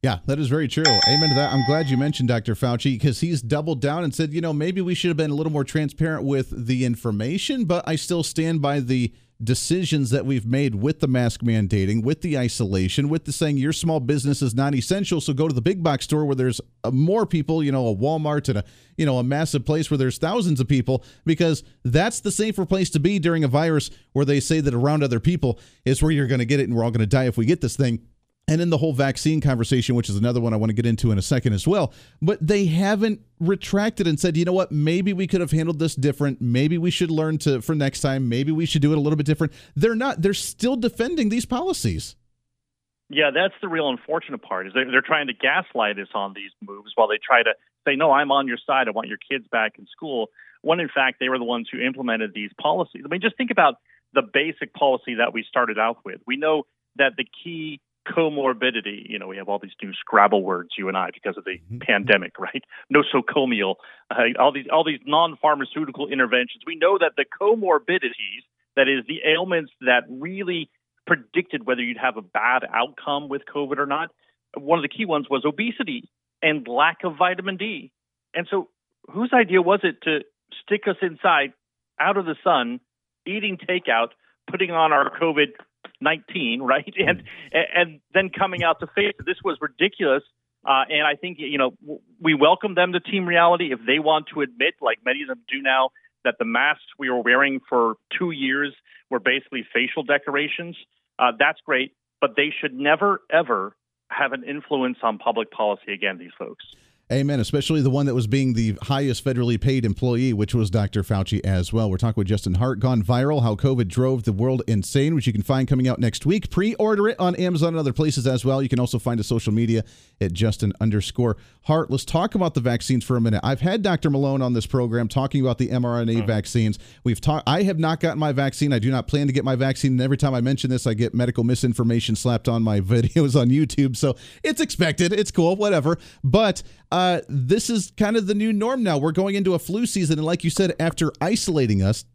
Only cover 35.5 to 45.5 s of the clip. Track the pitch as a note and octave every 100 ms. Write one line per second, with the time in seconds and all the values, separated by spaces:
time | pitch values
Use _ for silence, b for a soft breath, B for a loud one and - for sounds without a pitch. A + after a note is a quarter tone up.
35.5 | D#3 E3 D3+ D#3+ - C#3 C3 C#3+ C3 B2+
36.5 | A#2+ D3 E3+ F3 E3 F3 D#3 D#3 D#3 -
37.5 | C3 - D#3 C#3 - D3 C3+ B2+ A#2 C#3
38.5 | D#3 E3 D#3 C#3+ D#3 D3 D3+ D3 D3+ D#3
39.5 | B B - A3 A3 C4+ - F3 G3+ -
40.5 | - A#3 C4 A3+ - A#3 E4+ A3 A3+ A3+
41.5 | B3 F4+ F4+ A#2+ D#2+ - - _ _ _
42.5 | _ _ _ _ _ _ C#3 D3+ C#3 F#3+
43.5 | - G3+ E3 D3 B2 - D#3+ - B2+ -
44.5 | F#2 F#2+ G#2 C3 B2+ B2 D#3 C#3+ A#2 C3